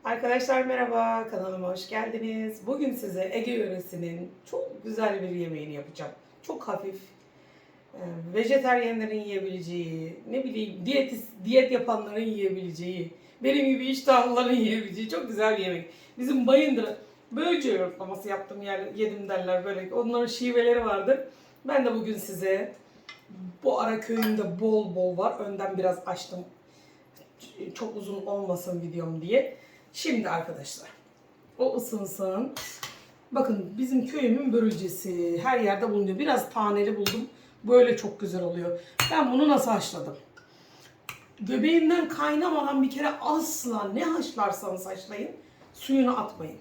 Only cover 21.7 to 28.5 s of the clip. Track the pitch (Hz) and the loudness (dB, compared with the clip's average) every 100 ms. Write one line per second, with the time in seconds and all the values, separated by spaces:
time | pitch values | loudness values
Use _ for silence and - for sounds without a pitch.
21.7 | 285 240 220 220 214 - 180 190 196 - | 2 4 0 -2 -6 -6 -4 0 2 0
22.7 | - - - - - - 185 185 - - | -10 -20 -20 -20 -20 -20 -14 -14 -2 0
23.7 | - 220 220 - 226 220 214 185 175 220 | 2 2 0 -2 0 2 2 0 0 4
24.7 | 214 196 175 180 180 220 - 202 196 196 | 4 2 0 0 2 0 0 -6 -4 -4
25.7 | 185 185 180 - 170 - 180 - - _ | 0 0 0 -4 -8 -8 -12 -12 -20 _
26.7 | - - - _ - - _ - - - | -20 -20 -20 _ -20 -20 _ -20 -14 -12
27.7 | - 226 214 190 196 202 202 190 | -8 -8 -8 -8 -8 -4 -4 -2